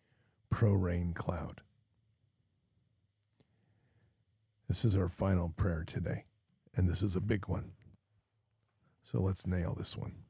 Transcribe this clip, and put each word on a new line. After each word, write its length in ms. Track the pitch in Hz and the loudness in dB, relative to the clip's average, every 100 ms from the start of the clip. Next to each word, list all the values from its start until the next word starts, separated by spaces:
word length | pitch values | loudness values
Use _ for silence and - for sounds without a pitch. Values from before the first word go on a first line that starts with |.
| _ _ _ _ - | _ _ _ _ -4
Pro 220 | - 104 | 2 4
Rain 420 | 101 90 87 85 | 4 2 0 0
Cloud. 480 | 82 - 87 80 - - _ _ _ _ _ _ _ _ _ _ _ _ _ _ _ _ _ _ _ _ _ _ _ _ _ _ _ _ _ - | -2 -4 -4 -4 -10 -20 _ _ _ _ _ _ _ _ _ _ _ _ _ _ _ _ _ _ _ _ _ _ _ _ _ _ _ _ _ -6
This 160 | 98 | 0
is 120 | 117 95 | 2 4
our 140 | 90 | 2
final 400 | - 98 92 85 | 0 2 4 2
prayer 340 | 82 101 80 80 | 0 0 0 -4
today, 400 | - 80 - - _ _ _ _ - | -4 -4 -4 -8 _ _ _ _ 2
and 120 | 90 | 2
this 160 | 85 | 2
is 120 | 101 90 | 0 0
a 60 | |
big 260 | 101 107 - | 0 -2 0
one. 260 | 87 - - - - _ _ _ _ _ _ _ _ _ _ | -4 -6 -14 -20 -20 _ _ _ _ _ _ _ _ _ _
So 160 | - - | -6 -2
let's 260 | 95 95 92 | 0 0 -2
nail 300 | 90 87 - | 0 -2 -4
this 180 | - 104 | -6 -6
one. 200 | - - | -10 -12